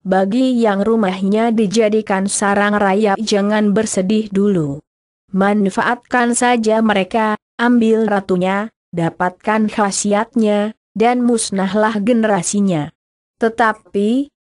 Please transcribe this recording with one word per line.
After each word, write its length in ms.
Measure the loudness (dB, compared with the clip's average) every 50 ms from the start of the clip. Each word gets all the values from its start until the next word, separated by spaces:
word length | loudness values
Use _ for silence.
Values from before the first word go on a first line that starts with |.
| _
bagi 560 | -2 0 0 0 0 0 0 0 0 2 2
yang 240 | 2 0 0 0 0
rumahnya 720 | 0 0 0 0 -2 -2 -2 -2 0 0 0 0 0 0
dijadikan 720 | 0 0 0 2 0 2 2 0 0 -2 -2 -2 -2 -2 -2
sarang 480 | -4 -2 -2 0 0 0 0 0 0
rayap, 400 | 0 0 0 2 2 2 0 0 -2
jangan 540 | -2 -2 -2 0 0 0 0 0 2 2 2
bersedih 560 | 0 0 -2 -2 -2 -2 0 0 -2 -2 -2
dulu. 560 | -2 0 0 2 2 0 -2 -4 -6 -10 -14 _ _ _ _ _ _ _ _ _ -2
Manfaatkan 1040 | 0 0 2 2 2 0 0 0 -2 -2 -2 -2 -4 -4 _ -2 0 0 0 0
saja 480 | 0 2 2 2 2 2 2 2 2 2
mereka, 560 | 2 2 0 0 0 -2 -2 0 0 -2 -4 _ _ _
ambil 480 | -2 0 2 4 4 4 4 2 2 2
ratunya, 640 | 0 0 -2 -2 -2 -2 0 0 0 -2 -2 -4 -6 -12 _ _ _ -6
dapatkan 760 | -4 -4 -4 -2 -2 -4 -4 -4 -4 -4 -2 0 0 0
khasiatnya, 1080 | -2 0 0 0 0 -2 -2 -2 0 0 0 -2 -2 -2 0 0 2 2 0 -2 -4 -6 -12 _ _ _
dan 300 | 0 0 2 2 2 0
musnahlah 720 | 0 0 0 -2 -4 -4 -2 -2 -2 0 0 0 0 0 -2
generasinya. 880 | 0 0 0 2 2 0 0 -2 -2 -2 -2 0 0 0 0 -2 -4 -6 -10 _ _ _ _ _ _ _ _
Tetapi, 960 | _ -2 -2 0 0 0 0 0 -4 _ -8 -4 -2 0 0 0 -2 -2 -6 _ _ _